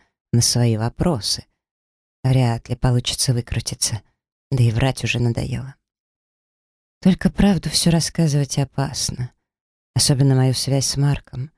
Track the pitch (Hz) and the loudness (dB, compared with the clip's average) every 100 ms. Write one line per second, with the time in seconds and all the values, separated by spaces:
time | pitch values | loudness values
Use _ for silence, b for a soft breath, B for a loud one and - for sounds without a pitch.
0 | b _ _ 117 - 120 120 110 113 - | b _ _ 2 2 2 2 2 -2 -2
1 | 180 131 - - - _ _ _ _ _ | 0 0 -2 -6 -8 _ _ _ _ _
2 | _ _ 127 127 120 117 - 123 127 123 | _ _ 0 2 2 -2 -6 -4 0 0
3 | - - - 120 117 113 - - - 107 | -2 -2 -2 -2 -4 -6 -6 -6 -4 -4
4 | - _ _ _ _ 131 117 110 135 123 | -10 _ _ _ _ 0 2 2 0 0
5 | - 120 120 117 117 123 131 - _ _ | -2 0 -2 -2 -4 -6 -10 -14 _ _
6 | _ _ _ _ _ _ _ _ _ _ | _ _ _ _ _ _ _ _ _ _
7 | 185 180 175 - 202 170 156 - 170 165 | 2 2 0 2 2 2 -2 0 2 2
8 | 160 - 165 147 139 - 139 - 139 131 | 0 0 0 0 -2 -2 -4 -4 -6 -4
9 | - - 123 - _ _ _ _ _ 127 | -6 -6 -10 -12 _ _ _ _ _ 0
10 | - 131 139 131 131 123 - 135 127 139 | 2 4 4 4 2 0 -2 -2 -2 -2
11 | 143 139 - 127 139 | -2 -2 -6 -12 -14